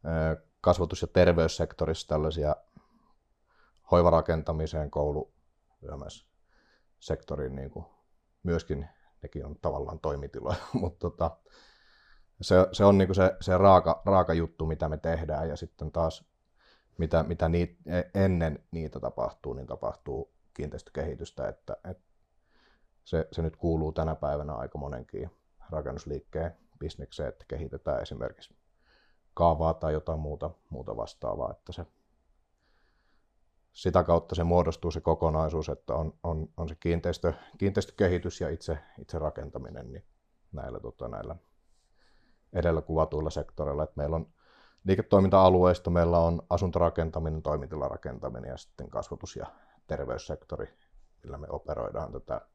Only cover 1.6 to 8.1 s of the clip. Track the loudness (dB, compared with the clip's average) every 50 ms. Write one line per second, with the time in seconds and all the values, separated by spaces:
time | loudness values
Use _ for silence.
1.6 | -4 -4 -2 -4 -2 -2 -2 -4 -4 _ -2 0 0 0 -2 0 0 0 0 -2
2.6 | _ _ _ -20 _ _ _ _ _ _ _ _ _ _ _ _ _ _ _ _
3.6 | _ _ _ _ _ 4 4 6 8 8 8 6 6 4 0 0 0 -2 -2 -2
4.6 | -4 -4 -4 -4 -6 -4 -2 -2 -2 0 -2 -4 -6 -8 _ _ _ _ _ _
5.6 | _ _ _ _ -16 -14 -14 -12 -14 -14 -16 -20 _ _ _ _ _ _ _ _
6.6 | _ _ _ _ _ _ _ _ -6 -6 -6 -6 -4 -8 -6 -6 -4 -6 -6 -8
7.6 | -10 -10 -10 -14 -16 -16 _ _ _ _